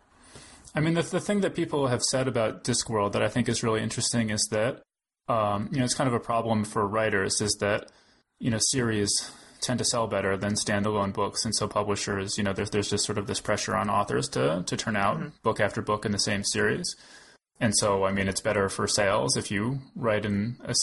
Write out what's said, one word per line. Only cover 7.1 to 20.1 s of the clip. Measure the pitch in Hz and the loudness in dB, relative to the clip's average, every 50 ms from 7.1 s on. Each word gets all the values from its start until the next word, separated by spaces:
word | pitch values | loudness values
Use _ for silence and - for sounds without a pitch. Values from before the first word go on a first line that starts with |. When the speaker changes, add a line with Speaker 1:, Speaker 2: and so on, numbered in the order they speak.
| 104 98 95 101 - - | 2 2 2 2 0 0
Speaker 1:
is | 110 104 101 - | 0 0 0 0
that, | 104 101 104 - - - - - _ _ _ _ _ _ _ | 2 0 0 0 -2 -8 -16 -20 _ _ _ _ _ _ _
you | - - 135 | -4 -2 0
know, | 110 107 | 0 2
series | - - - 135 120 117 110 104 101 101 - - - - - - - - - - | 0 0 0 2 2 2 2 2 0 0 0 -2 -4 -6 -12 -18 -20 -20 -10 -6
tend | - - 127 117 | -4 -2 -2 0
to | 113 | 0
sell | - - 120 113 | 0 0 0 0
better | 104 107 98 98 95 98 | 0 0 0 0 0 0
than | 95 104 104 104 | 0 0 -2 -2
standalone | 107 - - 107 101 101 107 107 104 98 98 | -2 0 0 0 0 2 0 0 0 0 0
books. | 95 110 101 95 - - - | 0 -2 -2 -2 -2 -4 -4
And | 113 104 | -2 -2
so | - 110 | -2 -2
publishers, | 101 - 104 101 104 101 101 - - 101 98 95 98 - | 0 0 0 0 0 -2 -2 -2 -2 -2 -2 -4 -4 -2
you | - 101 | -2 -2
know, | 101 95 | -2 -2
there's, | 98 101 98 | -2 -4 -2
there's | - 104 101 - | -2 -2 0 0
just | 104 98 - | 0 0 0
sort | - 101 | -2 -2
of | 104 98 | -4 -4
this | 95 101 - | -4 -4 -4
pressure | - - 104 98 - - 101 | -2 -2 -2 0 0 -2 0
on | 101 104 104 | 0 0 0
authors | 104 101 101 - 117 127 131 - | 0 0 0 0 0 -2 -2 -2
to, | - 127 131 143 160 180 - | 0 0 0 2 0 -2 -2
to | - 131 | -4 -4
turn | - - 117 107 | -4 -4 -2 0
out | 101 98 101 120 | 2 2 2 0
Speaker 2:
Mm-hmm. | 160 147 147 - _ - | -2 -6 -10 -12 _ -2
Speaker 1:
book | 117 107 - | 0 2 2
after | 107 98 - 113 | 0 0 0 -2
book | 104 - 107 104 - | -2 0 -2 0 0
in | 110 | -2
the | 101 98 | -2 0
same | - - 104 98 101 | 0 0 -2 -2 -2
series. | - - 104 107 - - - 180 - - - - - - - - - - _ _ _ _ - | -2 0 2 2 2 2 0 -4 -6 -8 -10 -16 -20 -20 -20 -20 -20 -20 _ _ _ _ -2
And | 127 113 104 | 0 2 2
so, | - 113 104 98 98 95 | 2 2 4 4 2 2
I | 95 | 2
mean, | 98 98 95 | 2 2 0
it's | 98 95 - | 0 -2 0
better | - 110 101 104 98 95 | 0 0 2 2 2 0
for | - - 104 | 0 -2 -2
sales | 98 - - 104 95 101 113 135 135 - | 0 2 2 2 2 2 2 2 0 0
if | - - - | -2 -2 -2
you | 104 98 - 123 139 135 - - - | -2 -2 0 -2 -2 -4 -8 -10 -8
write | 175 127 113 | -2 0 0